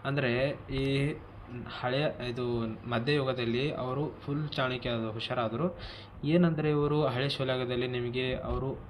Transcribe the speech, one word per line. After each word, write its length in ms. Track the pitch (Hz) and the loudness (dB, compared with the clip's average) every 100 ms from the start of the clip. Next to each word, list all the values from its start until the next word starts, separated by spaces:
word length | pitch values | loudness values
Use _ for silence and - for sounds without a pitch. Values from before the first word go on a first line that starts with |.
ಅಂದ್ರೆ 540 | 139 143 127 120 139 139 - | 0 0 2 2 2 -2 -4
ಈ 440 | 135 135 139 143 - - - - 120 120 - | -2 2 2 2 -2 -10 -16 -12 -10 -8 -4
ಹಳೆಯ, 480 | 123 131 151 - 123 | 0 0 0 -2 -4
ಇದು 380 | 120 123 120 113 107 120 | -2 0 0 0 -4 -2
ಮಧ್ಯಯುಗದಲ್ಲಿ 840 | 117 120 147 131 123 117 117 147 | 0 2 2 2 0 2 2 0
ಅವರು 480 | - 127 127 151 - | -2 -2 -2 -2 -4
ಫುಲ್ 260 | - 143 147 | -4 -2 -2
ಚಾಣಕ್ಯ 420 | - 127 127 123 | 0 0 0 -2
ಆದ-, 220 | 117 113 | 0 -2
ಹುಷಾರಾದರು. 640 | 110 - 123 113 117 175 - - - - - | -4 -4 -2 0 0 -2 -2 -12 -14 -16 -6
ಏನಂದ್ರೆ 460 | 143 170 170 156 151 | 4 6 6 4 2
ಇವರು 360 | 147 147 151 143 | 4 4 4 2
ಹಳೆ 220 | 123 139 | 2 0
ಶಿಲಾಯುಗದಲ್ಲಿ 600 | - 131 127 123 123 127 | 0 0 0 0 0 0
ನಿಮಗೆ 460 | 123 120 127 127 | 0 -2 0 0
ಅವರು 500 | 127 113 127 135 - | -2 -2 -2 -2 -4